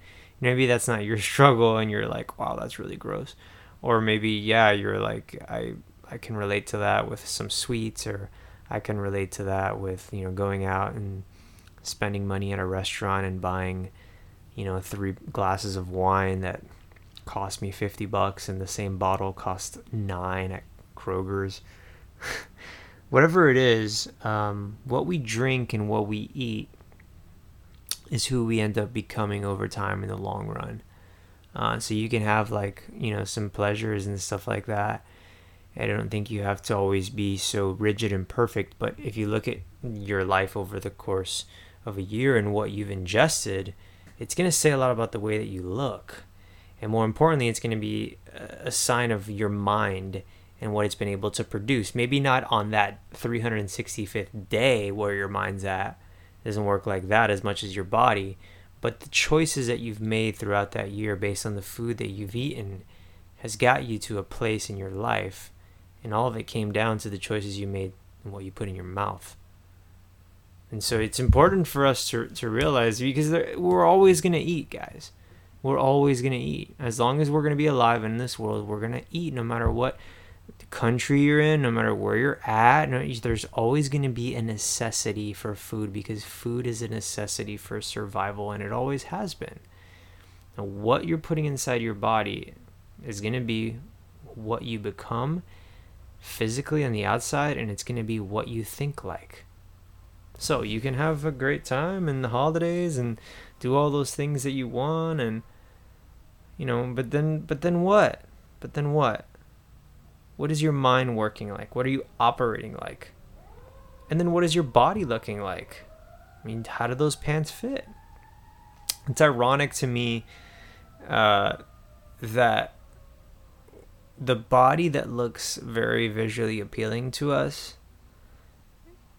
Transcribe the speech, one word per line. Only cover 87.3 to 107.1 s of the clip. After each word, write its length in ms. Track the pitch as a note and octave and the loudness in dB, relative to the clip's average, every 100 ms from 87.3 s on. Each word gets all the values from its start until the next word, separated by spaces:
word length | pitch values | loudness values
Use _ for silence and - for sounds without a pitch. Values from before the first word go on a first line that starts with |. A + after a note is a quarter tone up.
| - G#2 G#2 | -6 -6 -10
for 240 | - G#2+ | -8 -8
survival, 720 | - G#2+ G#2 G2+ G2 G2+ G#2 | -6 -6 -6 -4 -4 -4 -6
and 120 | G#2 | -6
it 100 | G2+ | -4
always 320 | A2+ C3 C#3 | -2 -2 -4
has 280 | - F3+ G3 | -6 -8 -8
been. 280 | - - - - - - - - - - - - - | -8 -12 -14 -20 -20 -20 -20 -20 -20 -20 -20 -18 -10
Now, 60 | |
what 420 | G2+ G2 G#2+ C3+ E3+ | -10 -4 2 2 2
you're 120 | E3 | -4
putting 260 | - D#3 | -2 -2
inside 360 | D3+ C3+ - B2 | 0 -2 -2 -2
your 140 | A2+ | -2
body 600 | G2+ A2 A2 G#2 G#2 - - - - - - - | -2 0 2 0 -4 -10 -16 -20 -20 -20 -16 -10
is 140 | G2 | -6
gonna 200 | G#2+ B2+ | -4 -2
be 380 | A#2 A2 A2+ A#2 - - - - - | -2 -2 -2 -6 -14 -20 -20 -20 -18
what 280 | A#2 A2 A2+ | -12 -4 -4
you 160 | B2 A2+ | -4 -6
become 680 | G#2 G2 - A#2 C3+ E3+ - - - - - - - - | -6 -8 -6 -4 -2 -4 -6 -18 -20 -20 -20 -20 -20 -20
physically 680 | - - A2 B2 - D3+ | -16 -4 -2 -2 -2 0
on 80 | C3+ | 0
the 120 | G#2+ | 0
outside, 520 | G2+ A#2 - C#3+ D3 B2+ | 0 0 0 0 0 -2
and 140 | A2+ | -4
it's 140 | G2+ | -6
gonna 200 | - A#2+ | -6 -6
be 140 | A2 A2+ | -4 -4
what 300 | G2 G#2 - | -2 -4 -4
you 160 | A2+ | -6
think 400 | G#2+ - C#3+ D3 | -8 -6 -6 -6
like. 400 | F#2 E2 - - - - - - - - - - - - | -10 -10 -12 -20 -20 -20 -20 -20 -20 -20 -20 -20 -20 -10
So 260 | - C3+ | -2 0
you 180 | A2 A2 | 0 -2
can 140 | C3+ | -2
have 300 | B2+ D#3 D3+ | 0 0 0
a 60 | D3+ | -2
great 340 | C3 C3 D3 | -2 -2 -2
time 440 | - B2+ E3 G3 E3 | -2 -2 -2 -2 -2
in 140 | C3+ | -2
the 60 | B2+ | -2
holidays 680 | A#2+ D3 E3 E3+ F3 F3 C3+ | 2 2 2 0 0 -2 -2
and 220 | A#2+ A2+ - - - - | -2 -4 -10 -20 -20 -8
do 160 | B2+ C3+ | 0 2
all 140 | D3 | 2
those 240 | C#3+ C3+ | 2 -2
things 280 | - C#3+ D3 | -2 -2 -2
that 80 | C#3 | -2
you 160 | C3+ B2 | -2 -4
want, 540 | B2 C#3+ D#3+ E3 D#3 | -2 0 0 -2 0
and, 220 | A#2 A2 - - - - - - - - - - - - | -2 -4 -8 -20 -20 -20 -20 -20 -20 -20 -20 -20 -20 -8
you 80 | C3+ | -2
know, 260 | A#2+ B2+ | -2 -2
but 200 | B2 A#2+ | -4 -2